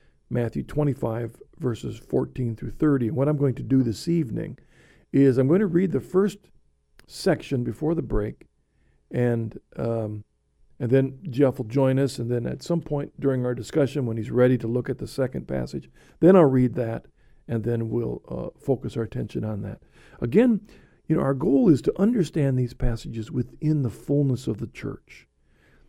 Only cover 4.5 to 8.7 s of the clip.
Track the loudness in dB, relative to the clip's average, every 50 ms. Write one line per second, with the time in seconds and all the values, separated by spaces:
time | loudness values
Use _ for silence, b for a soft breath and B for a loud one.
4.5 | -10 -14 b b b b b b b b b b 2 4 6 6 6 4 4 4
5.5 | 4 2 2 2 2 2 2 2 0 -2 -4 0 2 2 2 2 0 -6 _ _
6.5 | _ _ _ _ _ _ _ _ _ _ -20 -18 -12 -4 0 0 0 0 0 -4
7.5 | -4 -2 -2 -4 -4 -4 -2 -2 -2 -2 -4 -2 -2 -2 -2 -2 -8 -12 -18 _
8.5 | _ _ _ _